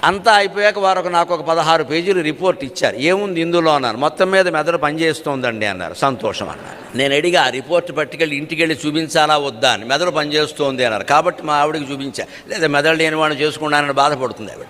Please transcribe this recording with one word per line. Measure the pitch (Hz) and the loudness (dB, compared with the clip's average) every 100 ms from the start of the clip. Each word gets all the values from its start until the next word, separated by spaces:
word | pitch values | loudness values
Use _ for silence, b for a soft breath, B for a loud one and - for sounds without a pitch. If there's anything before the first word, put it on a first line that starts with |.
అంతా | 151 196 190 | 2 2 4
అయిపోయాక | 208 196 185 208 208 | 4 4 2 2 2
వారు | 190 185 | 2 2
ఒక, | 175 | 0
నాకు | 175 170 | 0 0
ఒక | 170 | -2
పదహారు | 147 165 156 165 | 0 0 4 2
పేజీలు | 139 156 175 185 | 2 -2 0 0
రిపోర్ట్ | 151 151 185 160 | 0 0 0 0
ఇచ్చారు. | 139 - 127 104 | -4 -2 -2 0
"ఏముంది | 147 190 202 170 | 0 2 0 -2
ఇందులో?" | 165 170 160 | 0 2 4
అన్నారు. | 147 127 110 | 2 0 0
"మొత్తం | 147 156 185 | -2 0 2
మీద | 190 180 | 4 2
మెదడు | 160 151 170 | 2 0 0
పనిచేస్తోందండి" | 147 156 160 151 - 139 123 113 107 | 0 0 0 0 -4 -2 -2 -2 -4
అన్నారు. | 95 85 | -4 -8
"సంతోషం" | 87 139 131 110 95 95 | -2 0 0 -4 -4 -8
అన్నారు. | 76 - - - 113 | -10 -14 -16 -12 -2
నేను | 139 | 0
అడిగా, | 139 170 175 | 2 2 2
"ఆ | 131 | 2
రిపోర్ట్ | 127 127 170 170 151 | 0 -2 -2 -2 -6
పట్టుకెళ్ళి | 151 143 160 143 | -6 -2 -2 -2
ఇంటికెళ్ళి | 151 160 165 156 147 | -6 -2 -2 0 -4
చూపించాలా | 151 160 165 151 151 | -4 -2 0 2 2
వద్దా?" | 143 113 127 | 0 0 0
అని. | 110 | 0
"మెదడు | 113 143 180 | 0 0 0
పనిచేస్తోంది" | 156 147 151 151 151 143 131 | -2 -2 0 -2 -2 -2 0
అన్నారు. | 123 107 | 0 0
కాబట్టి | 98 147 165 165 | 2 4 2 -2
మా | 156 | -2
ఆవిడకి | 147 151 156 135 | 0 2 0 -6
చూపించా. | 139 139 120 95 B - | -8 -8 -8 -10 B -10
లేదా | 214 160 | -2 2
మెదడు | 143 147 160 | 2 2 2
లేని | 160 156 | 2 2
వాడిని | 156 147 | 0 2
చేసుకున్నానని | 151 135 151 147 143 | -2 -2 0 0 2
బాధపడుతుంది | 139 143 143 127 104 101 | 2 2 2 -4 -6 -12
ఆవిడ. | - 104 | -12 -18